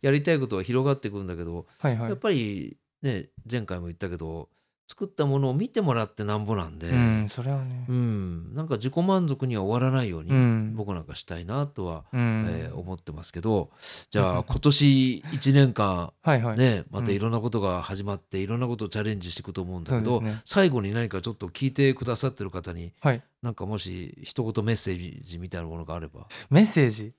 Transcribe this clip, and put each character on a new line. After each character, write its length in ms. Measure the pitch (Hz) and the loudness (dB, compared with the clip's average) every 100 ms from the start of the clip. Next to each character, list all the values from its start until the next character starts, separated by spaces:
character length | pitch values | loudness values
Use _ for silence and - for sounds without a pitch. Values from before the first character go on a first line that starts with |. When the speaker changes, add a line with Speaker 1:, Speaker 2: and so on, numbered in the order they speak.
Speaker 1:
や 100 | 165 | 4
り 120 | 156 | 2
た 100 | 147 | 4
い 60 | 160 | 2
こ 80 | 131 | 2
と 80 | 101 | -2
は 80 | |
広 220 | 92 120 135 | 0 2 2
が 80 | |
っ 60 | 139 | 0
て 80 | 110 | -2
い 40 | |
く 120 | 101 | -6
ん 40 | 95 | -6
だ 80 | 85 | -6
け 80 | |
ど、 220 | 85 85 - _ | -6 -8 -10 _
Speaker 2:
は 100 | 147 | 0
い 80 | 113 | 0
は 100 | 113 | -2
い。 20 | |
Speaker 1:
や 60 | 110 | -2
っ 20 | |
ぱ 140 | 220 | 0
り 460 | 165 110 98 64 - _ _ | 0 0 -4 -8 -12 _ _
ね、 280 | 139 107 - - - | -4 -4 -6 -14 -6
前 160 | 123 107 | -6 -4
回 140 | 90 | -6
も 80 | 87 | -8
言 80 | 85 | -6
っ 20 | |
た 120 | 98 | -6
け 80 | 85 | -6
ど、 320 | 80 82 76 _ _ _ _ | -6 -8 -10 _ _ _ _
作 200 | - 196 | -10 -10
っ 20 | |
た 180 | - 147 | -2 2
も 140 | 139 | 2
の 100 | 135 | 2
を 40 | |
見 160 | 131 233 | 0 0
て 120 | - | 0
も 120 | 190 | 2
ら 100 | 117 | 2
っ 100 | 110 | 0
て 100 | - | -4
な 120 | 104 104 | -2 0
ん 100 | 104 | 0
ぼ 100 | 110 | -2
な 100 | 82 | -2
ん 120 | 80 | -6
で。 120 | 82 | 0
Speaker 2:
う 60 | 123 | 4
ん、 340 | 117 110 104 | 4 4 0
そ 120 | - | -4
れ 100 | 120 | -4
は 120 | 139 | -2
ね。 220 | 131 127 123 | -4 -6 -2
Speaker 1:
う 60 | |
ん、 600 | 123 120 107 92 85 82 | 0 0 0 -4 -6 -8
な 100 | 131 | -8
ん 40 | 160 | -4
か 80 | 120 | -2
自 160 | 117 | -2
己 100 | 151 | 0
満 280 | 175 190 170 | 2 2 2
足 180 | 135 127 | 0 -2
に 80 | 113 | -2
は 80 | |
終 200 | 98 117 | 0 2
わ 60 | 127 | 2
ら 60 | 131 | 2
な 80 | |
い 60 | 117 | 0
よ 100 | 85 | -4
う 40 | |
に、 60 | 80 | 2
Speaker 2:
う 40 | |
ん。 400 | 131 127 113 110 110 | 4 6 4 0 -4
Speaker 1:
僕 180 | 101 | -4
な 60 | 92 | -4
ん 40 | |
か 120 | 78 69 | -6 -12
し 80 | |
た 160 | - 85 | -8 -8
い 60 | 85 | -4
な 200 | 123 143 | -4 -4
と 180 | 143 90 | -4 -6
は、 180 | 80 - | -6 -6
Speaker 2:
う 60 | 127 | -2
ん。 280 | 120 110 110 | 0 0 0
Speaker 1:
え 200 | 82 80 | -2 -4
ー、 40 | 78 | -8
思 180 | 87 | -8
っ 60 | 92 | -10
て 120 | - | -10
ま 120 | 76 | -10
す 80 | 87 | -8
け 100 | 87 | -4
ど、 300 | 101 104 78 _ - - - | 2 2 0 _ -14 -14 -4
じ 80 | 107 | 0
ゃ 200 | 95 90 | 2 2
あ、 40 | |
Speaker 2:
<laughs> 40 | 90 | -2
Speaker 1:
今 120 | - | 2
年 640 | 147 139 143 135 131 113 151 | 4 6 8 8 6 0 -6
一 220 | 160 139 | -2 6
年 200 | 139 135 | 8 8
間、 400 | 113 104 90 82 _ | 6 0 0 -4 _
Speaker 2:
は 140 | - 139 | 2 2
い 60 | |
は 120 | 117 | 2
い。 40 | 110 | 4
Speaker 1:
ね、 260 | 127 104 - | 4 4 -2
Speaker 2:
う 60 | 101 | -4
ん。 20 | |
Speaker 1:
ま 40 | |
た 80 | 117 | 0
い 60 | 101 | 0
ろ 120 | 110 | 0
ん 20 | |
な 80 | 113 | 0
こ 100 | 117 | 0
と 120 | 110 | 0
が 200 | 98 90 | 0 -2
始 220 | 85 98 | -4 -6
ま 120 | 98 98 | -6 -6
っ 40 | |
て、 200 | _ 98 | _ -6
い 60 | 98 | -4
ろ 120 | 117 | -2
ん 20 | |
な 80 | 123 | -2
こ 80 | 120 | -4
と 100 | 107 | -4
を 40 | |
チ 100 | 107 | -2
ャ 40 | |
レ 120 | 107 104 | -2 -4
ン 40 | |
ジ 120 | 90 | -4
し 40 | - | -6
て 60 | |
い 40 | - | -6
く 80 | |
と 80 | 92 | -6
思 160 | 90 92 | -6 -6
う 20 | |
ん 40 | |
だ 140 | 80 127 | -2 0
け 60 | |
ど、 160 | 110 120 | 2 0
Speaker 2:
そ 20 | |
う 20 | 110 | 0
で 40 | |
す 40 | 107 | -6
ね。 60 | |
Speaker 1:
最 260 | - - 190 | 0 4 4
後 120 | 127 | 4
に 120 | 98 | -2
何 140 | 110 117 | -2 -2
か 140 | 95 | -4
ち 80 | 101 | -6
ょ 20 | |
っ 40 | 110 | -8
と 120 | 95 | -10
聞 220 | - 135 | -4 -4
い 20 | |
て 220 | 135 139 | 4 2
く 100 | 131 117 | 4 -2
だ 100 | 117 | -2
さ 120 | 135 | -2
っ 40 | |
て 120 | - | -4
る 80 | 101 | -8
方 220 | 90 87 | -8 -8
に、 180 | 87 85 - | -10 -10 -2
Speaker 2:
は 140 | 151 | 0
い。 100 | 120 - _ | 0 -2 _
Speaker 1:
な 100 | 120 | -8
ん 40 | 110 | -6
か 100 | 98 | -6
も 120 | 107 | -6
し 400 | 92 90 90 - | -6 -8 -10 -14
一 200 | - - | -12 -4
言 220 | 113 110 104 | -2 -2 0
メ 80 | |
ッ 20 | 113 | 0
セ 160 | - | 0
ー 320 | 90 87 - 73 | -2 -6 -12 -14
ジ 120 | 87 | -12
み 100 | 87 | -8
た 100 | 87 | -8
い 20 | |
な 60 | 82 | -8
も 100 | 82 | -8
の 80 | 78 | -8
が 100 | 82 | -8
あ 40 | |
れ 80 | 78 | -8
ば。 200 | 73 - - - | -14 -18 -18 4
Speaker 2:
メ 120 | 143 | 6
ッ 40 | 214 | 6
セ 220 | 170 131 | 6 4
ー 20 | |
ジ？ 220 | 107 107 | 2 -10